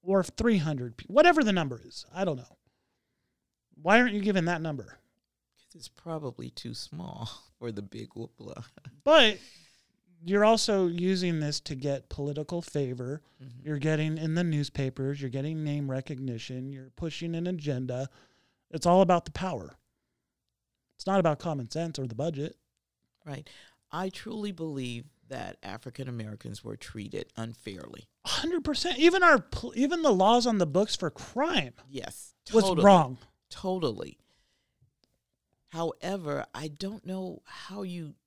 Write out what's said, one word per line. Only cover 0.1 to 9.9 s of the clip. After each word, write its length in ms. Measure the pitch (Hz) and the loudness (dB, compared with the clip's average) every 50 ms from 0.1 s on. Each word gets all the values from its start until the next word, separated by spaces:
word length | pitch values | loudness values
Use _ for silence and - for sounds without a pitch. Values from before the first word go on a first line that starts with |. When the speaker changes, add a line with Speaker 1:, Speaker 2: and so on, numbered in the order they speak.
| 190 196 175 | 2 2 2
Speaker 1:
three 320 | - - - 220 240 226 | 0 -4 0 2 4 4
hundred 400 | 190 147 156 151 131 123 120 113 | 4 2 0 -2 -4 -4 -8 -10
pe-, 80 | - - | -14 -14
whatever 380 | - 185 269 311 349 339 320 277 | 2 4 8 8 8 8 6 4
the 80 | 214 196 | 4 2
number 300 | 185 156 139 123 113 - | 2 0 -2 -4 -10 -14
is. 220 | - - - - _ - | -18 -18 -18 -18 _ -6
I 100 | 175 196 | -4 -2
don't 140 | 185 151 127 | -2 -2 -4
know. 180 | 123 - _ _ _ _ _ _ _ _ _ _ _ _ _ _ _ _ _ _ _ _ _ _ _ _ _ - 151 | -8 -16 _ _ _ _ _ _ _ _ _ _ _ _ _ _ _ _ _ _ _ _ _ _ _ _ _ -6 2
Why 180 | 170 202 233 | 6 6 6
aren't 140 | 247 247 202 | 6 6 2
you 60 | 208 196 | 0 0
given 240 | 208 202 190 165 | 2 2 2 2
that 160 | 170 175 165 160 | 2 0 0 -2
number? 220 | 160 147 131 - - - _ _ _ _ _ _ _ _ _ _ _ _ | -4 -6 -6 -10 -14 -20 _ _ _ _ _ _ _ _ _ _ _ _
Speaker 2:
'Cause 180 | _ _ _ _ | _ _ _ _
it's 140 | 165 - - | -20 -20 -20
probably 640 | _ - _ 170 165 156 151 131 113 - 120 123 | _ -18 _ -10 -10 -8 -8 -8 -10 -10 -12 -12
too 240 | - - - 117 113 | -12 -12 -12 -10 -10
small 540 | - - - - 156 175 - - - 117 - - - - | -10 -12 -12 -12 -12 -12 -12 -12 -10 -10 -12 -12 -14 -20
<laughs> 140 | _ _ _ | _ _ _
for 120 | 120 120 110 | -10 -8 -8
the 100 | 101 104 | -8 -10
big 280 | 95 - 110 110 - | -12 -12 -14 -14 -12
whoopla. 540 | _ - 113 - _ _ 110 - - - 117 - _ - _ - - - _ | _ -12 -12 -14 _ _ -18 -16 -14 -16 -16 -18 _ -20 _ -20 -20 -4 _
Speaker 1:
But 340 | 285 311 320 254 214 202 180 - - - - - _ _ _ _ _ | 8 8 8 8 8 4 -2 -12 -20 -20 -20 -20 _ _ _ _ _